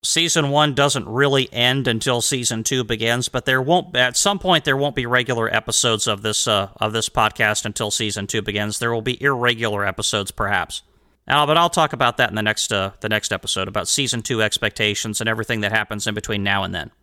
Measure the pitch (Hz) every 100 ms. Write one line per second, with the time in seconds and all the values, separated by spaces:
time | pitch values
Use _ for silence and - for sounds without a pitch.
0 | - 165 165 165 143 143 151 135 143 139
1 | - 113 143 139 127 120 123 135 131 113
2 | 135 120 - 135 117 113 110 131 113 110
3 | 113 120 120 127 - 131 131 175 - 123
4 | 127 - 202 202 185 165 147 135 143 127
5 | 120 123 117 117 113 107 117 - 123 110
6 | 113 101 107 104 - 104 98 - 110 113
7 | - - 107 - 110 107 107 - 107 -
8 | 107 101 101 113 101 104 104 104 117 117
9 | 110 123 139 131 120 113 113 104 101 95
10 | - 107 98 - 101 98 82 - _ _
11 | _ _ - 143 147 156 170 180 156 123
12 | 120 - 123 107 107 107 - 104 95 -
13 | 107 107 - 101 - - 95 104 87 -
14 | 131 120 - 113 107 - 107 - 107 101
15 | 110 104 113 113 110 117 104 110 104 107
16 | 107 104 - 104 98 98 92 92 73 _